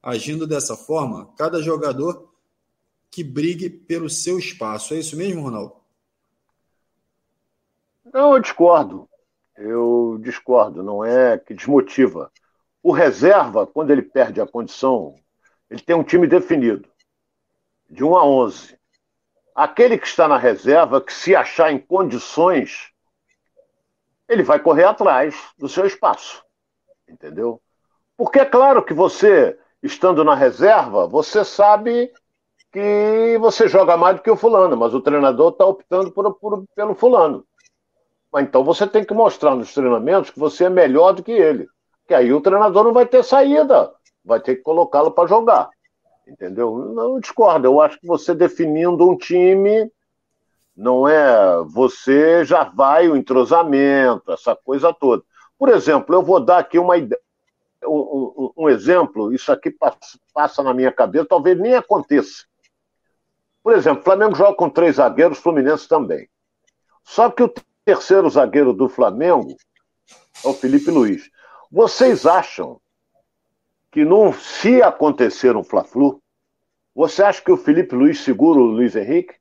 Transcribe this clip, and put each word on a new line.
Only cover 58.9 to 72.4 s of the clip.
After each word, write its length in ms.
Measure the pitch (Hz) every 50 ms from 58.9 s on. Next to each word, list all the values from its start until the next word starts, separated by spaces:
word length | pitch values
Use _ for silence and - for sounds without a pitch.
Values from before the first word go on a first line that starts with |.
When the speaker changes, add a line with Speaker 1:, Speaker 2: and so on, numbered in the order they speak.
| 180 180 165 - - 107 107 104 123
Speaker 2:
isso 180 | 131 - -
aqui 200 | - - - 165
passa, 480 | - _ - - - _ - - - _ _ _ _
passa 280 | 151 147 151 - - 143
na 120 | 135 127
minha 180 | 127 131 131 127
cabeça, 320 | - 123 107 87 143 165
talvez 320 | - 190 170 139 175 185 180
nem 160 | 185 233 254
aconteça. 680 | 247 - _ - 185 139 _ 147 143 - - - - - _ _ _ _ _ _ _ _ _ _ _ _ _ _ _ _ _ _ _ _ _ _ _ _
Por 100 | - 233
exemplo, 300 | 196 139 156 143 139 -
o 20 |
Flamengo 320 | 185 190 190 208 214 190
joga 180 | 139 185 202 196
com 140 | - 175 160
três 280 | - - 170 170 143
zagueiros, 420 | - 139 120 - - 156 175 151 -
Fluminense 500 | _ 170 165 147 131 135 156 147 - _
também. 400 | 160 156 135 95 82 73 - _ _ _ _ _ _ _ _ _ _ _ _ _ _ _ _
Só 280 | _ - - 226 240
que 120 | 240 - 247
o 100 | 226 - - _ _ _ _ _
terceiro 440 | - 196 - - - 185 196 185 156
zagueiro 460 | - 147 135 120 135 143 147 127 117
do 120 | - 135
Flamengo 720 | 123 - - 127 110 95 113 151 175 175 143 - - - _ _ _ _ _ _ _ _ _ _ _ _ _ _ _ _ - -
é 40 | 135
o 40 | 139
Felipe 380 | - - 131 135 143 143 -
Luiz. 400 | 175 151 120 107 95 - - _ _ _ _ _ - - _ _ -
Vocês 540 | 170 226 220 - - 247 262 226 - -
acham 520 | 151 170 185